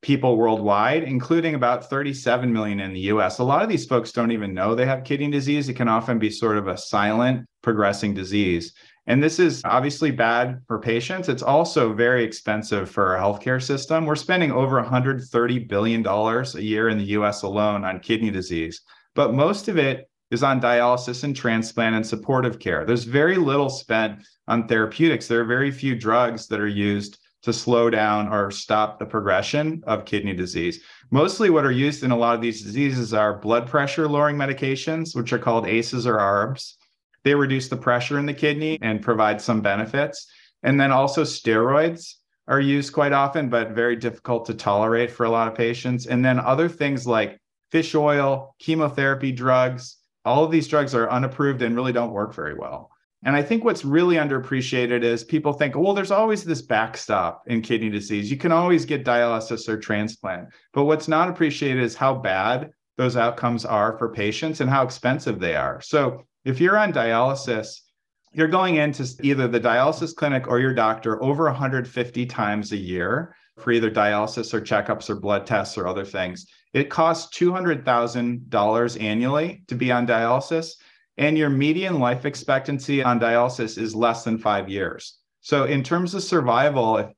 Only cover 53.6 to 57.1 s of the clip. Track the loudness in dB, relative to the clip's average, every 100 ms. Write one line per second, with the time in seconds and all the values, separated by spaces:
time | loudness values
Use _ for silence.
53.6 | 0 -2 0 2 4 2 2 -2 -2 -4
54.6 | -2 -2 0 0 0 -2 -2 -2 -2 -2
55.6 | -2 0 0 0 0 2 2 0 -2 -6
56.6 | 0 0 0 -6 -2